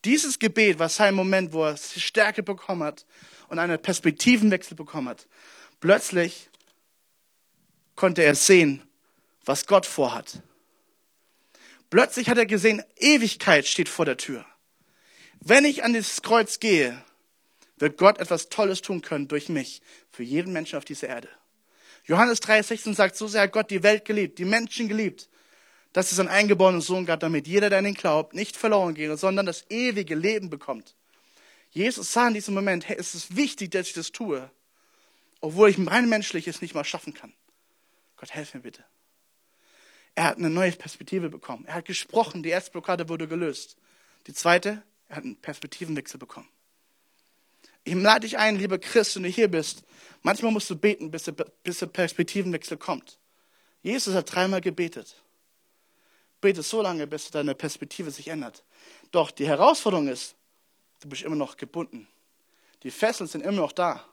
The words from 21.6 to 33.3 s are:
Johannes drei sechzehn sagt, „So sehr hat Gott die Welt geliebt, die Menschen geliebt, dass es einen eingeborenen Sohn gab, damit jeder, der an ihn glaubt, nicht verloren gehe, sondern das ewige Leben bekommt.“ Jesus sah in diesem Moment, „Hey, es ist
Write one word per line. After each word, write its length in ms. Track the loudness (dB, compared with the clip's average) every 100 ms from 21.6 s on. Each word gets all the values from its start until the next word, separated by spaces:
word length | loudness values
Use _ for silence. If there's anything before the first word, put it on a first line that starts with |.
| _ _ -20 -20
Johannes 360 | 0 4 4 2
drei 200 | 4 2
sechzehn 300 | 4 -6 -4
sagt, 240 | 2 2 0
„So 120 | -4
sehr 140 | 0
hat 100 | 2
Gott 180 | 0 -2
die 120 | 2
Welt 220 | 4 4
geliebt, 340 | 0 -2 -2 -4
die 60 |
Menschen 440 | 0 0 -2 -6 -4
geliebt, 400 | -2 -4 -6 -20 _ _ _ _ _ _
dass 180 | -2 0
es 60 | 0
einen 100 | 2
eingeborenen 540 | 2 4 6 6 4
Sohn 240 | -2 -4 -2
gab, 140 | -2
damit 260 | 0 -2 0
jeder, 240 | 2 4
der 80 | 2
an 80 | 0
ihn 80 |
glaubt, 400 | -2 0 0 -2
nicht 220 | -8 -10 -4
verloren 380 | 0 2 0
gehe, 220 | -4 -6 -2
sondern 300 | 0 0 -2
das 180 | -6 -8
ewige 440 | -4 -2 -2 -4
Leben 360 | -2 -2 -2 -6
bekommt.“ 440 | -12 -10 -10 -12 _ _ _ _ _ _ _ _
Jesus 420 | -2 -2 -2 -4
sah 160 | 2 2
in 60 |
diesem 180 | 0 -4
Moment, 360 | -2 -2 -2 -4
„Hey, 80 | -8
es 160 | -8
ist 220 | -12 -8